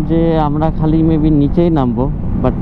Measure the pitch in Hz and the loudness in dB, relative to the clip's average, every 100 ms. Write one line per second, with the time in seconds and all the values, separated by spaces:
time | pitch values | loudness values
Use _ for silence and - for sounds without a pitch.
0 | 151 165 165 160 151 147 160 - 156 160 | -2 0 0 0 0 0 -2 0 0 2
1 | 160 160 156 151 143 175 175 160 123 113 | 2 2 2 2 2 2 2 2 0 0
2 | 135 - - - 127 123 | -2 -4 -4 -2 -2 0